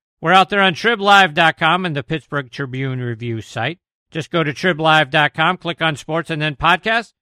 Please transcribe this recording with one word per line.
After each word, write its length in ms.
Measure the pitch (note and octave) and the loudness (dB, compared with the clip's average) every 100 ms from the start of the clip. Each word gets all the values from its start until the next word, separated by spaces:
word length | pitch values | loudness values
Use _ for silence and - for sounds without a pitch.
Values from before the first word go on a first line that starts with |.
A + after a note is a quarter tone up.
| _ _ | _ _
we're 140 | D#3+ | 2
out 160 | F#3+ F#3 | 4 4
there 120 | G3+ | 2
on 120 | F#3+ | 0
trib 260 | D3+ A3 A3 | 0 -2 0
live 360 | G3 G3 F#3 D3+ | 4 6 4 4
dot 220 | E3 - | 0 2
com 280 | E3 F3+ F3+ | 0 0 -2
and 100 | C#3+ | -6
the 60 | |
Pittsburgh 480 | - D#3+ - C#3+ C3 | -6 -8 -6 -8 -8
Tribune 520 | - C3+ C3 C3+ B2+ | -10 -8 -6 -6 -6
Review 380 | A#2+ A2+ A#2+ A2+ | -8 -8 -8 -8
site. 360 | - A#2 B2 F3 _ _ _ | -8 -8 -6 -8 _ _ _
Just 220 | E3 - | -10 -4
go 120 | F3 | -2
to 80 | D#3 | -2
trib 280 | C3 F#3 D3+ | -2 -2 0
live 320 | D#3+ D#3 C3+ | 4 4 4
dot 240 | D#3 D3 - | 2 0 0
com, 220 | D#3+ F#3 | -2 -2
click 260 | E3+ E3 | -6 -4
on 120 | D#3+ D3 | -4 -4
sports 360 | - D#3+ E3 | -6 -6 -4
and 100 | D#3 | -4
then 140 | D3+ C3+ | -6 -2
podcasts. 580 | D#3 F3+ A3 A3+ G#3+ _ | 0 0 0 -4 -4 _